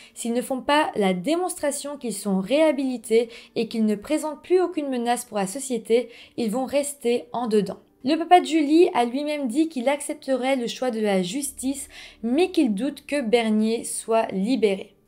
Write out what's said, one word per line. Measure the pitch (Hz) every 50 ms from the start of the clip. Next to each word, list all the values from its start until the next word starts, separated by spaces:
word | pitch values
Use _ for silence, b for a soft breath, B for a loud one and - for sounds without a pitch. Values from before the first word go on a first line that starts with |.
| B B B
S'ils | - - 226 233
ne | 247 233
font | - 269 254
pas | 247 - 285 302 311 - -
la | 214 196 190 185
démonstration | 180 175 277 320 349 370 339 349 - - 285 277 - - 285 294
qu'ils | 277 - 226 208
sont | - - 202 190 190
réhabilités | 190 185 262 302 320 311 277 254 269 262 254 226 - - 220 226 240 226 B B B B B
et | - 226 220
qu'ils | - 226 220
ne | 214 208
présentent | 202 208 - 302 311 302 311 294 294 -
plus | - 349 370
aucune | 359 349 359 311 285 269
menace | 262 240 233 233 240 233 -
pour | - 214 208
la | 190
société, | 190 196 277 - - 247 226 226 - 226 247 233 B B B B B B
ils | B 240 214
vont | 202 262 262
rester | 226 262 285 277 277 - - - 233 240 240 240 - -
en | 226 247
dedans. » | 220 214 214 185 - - - _ _ _ _ -
Le | 254 320
papa | 311 330 330 359 359
de | 269
Julie | 262 302 330 294 269 311 330 359 359 -
a | 240 240
lui-même | 240 240 285 294 302 302 294 277 226
dit | 220 311 320 320
qu'il | - 254 233 269
accepterait | 294 285 - - 294 - - 269 262 233 247 269 277
le | 254 233
choix | 220 - - 262 254
de | 220 220
la | 214 208 196 190 185
justice, | 175 214 294 285 - - - 247 262 277 - - - B B B B B B 214
mais | 233 247 311 370 381
qu'il | 370 330 294 226 202
doute | 190 254 294 294 - -
que | - 277 294 247
Bernier | 214 240 233 226 220 214 214 220 220 226 233 -
soit | - - - - 214 226 226 - - -
libéré. | 190 196 233 269 208 220 202 190 190 - - _ _ _